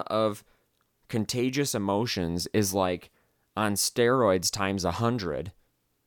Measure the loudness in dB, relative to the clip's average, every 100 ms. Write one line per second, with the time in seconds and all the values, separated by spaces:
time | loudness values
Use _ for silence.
0 | 0 0 0 -2 -10 _ _ _ _ _
1 | -6 -4 -2 -2 0 0 -2 -2 0 0
2 | 0 -2 -2 -2 -2 0 0 2 0 -2
3 | -8 _ _ _ _ -4 -2 0 -2 2
4 | 4 6 4 4 0 -2 -2 0 -2 0
5 | 0 0 -4 -6 -8 -14 _ _ _ _